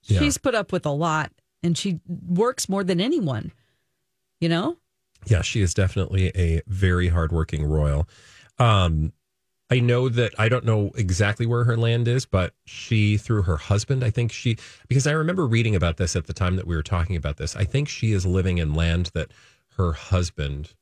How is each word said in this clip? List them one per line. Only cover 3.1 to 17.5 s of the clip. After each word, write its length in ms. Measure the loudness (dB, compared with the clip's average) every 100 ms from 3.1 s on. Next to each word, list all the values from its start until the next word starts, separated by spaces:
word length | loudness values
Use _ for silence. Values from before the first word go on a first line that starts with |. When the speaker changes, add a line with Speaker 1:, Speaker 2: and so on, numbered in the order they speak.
| 0 -2 -4 -6 -14 _ _ _ _ _ _ _ _
Speaker 2:
you 80 | 0
know? 300 | 0 -2 -6 _ _ _ _ 0
Speaker 1:
Yeah, 160 | 2
she 180 | 2 0
is 140 | 0
definitely 540 | 2 0 0 -2 0 0
a 280 | 0 0 0 -2
very 420 | 0 2 2 2
hardworking 560 | 2 0 0 -2 -2 0
royal. 420 | 0 2 0 -2 -8 -20 -20 -20 _
Um, 540 | 4 4 4 2 -2 -6 _ _ _ _ _
I 60 | 0
know 300 | 2 2 0
that, 240 | 0 -2 0
I 100 | 0
don't 160 | 2
know 260 | 2 0 0 -2
exactly 500 | -2 2 0 0 -2
where 160 | 0
her 120 | 0 2
land 320 | 2 2 2
is, 160 | 0 0
but 280 | 0 0 _
she, 540 | -20 -18 -2 2 4 2
through 240 | 0 0
her 140 | 2 -2
husband, 440 | 0 0 0 -2
I 80 | 0
think 220 | 0 -2
she, 240 | -2 -4 -4 -8 -20 0
because 180 | 2 2
I 60 |
remember 340 | 0 0 0 2
reading 300 | 2 2 2
about 200 | 2 0
this 180 | 0 -2
at 100 | -4
the 60 |
time 240 | -2 0 0
that 100 | -2
we 80 |
were 80 | -4
talking 320 | -2 -2 -2
about 220 | -2 -4 -6
this, 180 | -8